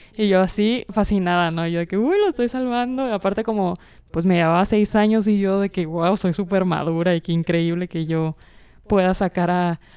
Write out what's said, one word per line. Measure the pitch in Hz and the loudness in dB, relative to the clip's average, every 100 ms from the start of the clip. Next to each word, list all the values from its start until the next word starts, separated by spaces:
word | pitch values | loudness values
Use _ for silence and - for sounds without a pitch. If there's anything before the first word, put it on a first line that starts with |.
| - - | -14 -4
Y | 214 | 2
yo | 185 | 2
así, | 185 - 208 247 - | 2 0 0 -2 -4
fascinada, | 208 196 202 180 175 170 | -2 0 0 0 0 0
¿no? | 165 170 | -2 -4
Yo | 170 | -4
de | 170 | -2
que, | 190 | -2
"Uy, | 247 403 | 0 2
lo | 415 | 0
estoy | - 240 | 0 -2
salvando". | 254 254 240 247 254 262 | -2 -4 -2 -2 -4 -4
Aparte | 208 196 202 226 | -2 -2 -2 -2
como, | 214 185 175 - - _ | -2 -2 -4 -12 -20 _
pues, | 160 175 | -2 2
me | 175 | 2
llevaba | 165 170 202 | 4 2 2
seis | 214 208 214 | 2 2 2
años | 214 220 208 | 2 2 2
y | 208 | 2
yo | 196 196 | 2 0
de | 196 | 0
que, | 190 160 | -2 -4
"Guau, | 165 170 202 | 0 0 2
soy | 185 | 0
súper | 165 180 190 185 | -2 -2 0 0
madura | 156 147 165 175 170 | 0 -2 -2 0 0
y | |
qué | 170 | 0
increíble | 165 165 170 165 170 180 | -2 0 0 0 -2 -4
que | 165 160 | -6 -4
yo | 160 160 156 - - - - - | -2 -2 -6 -14 -20 -20 -20 -2
pueda | 202 185 | 2 2
sacar | 190 185 - 175 | 2 -2 0 0
a, | 180 175 165 - | 0 0 -4 -10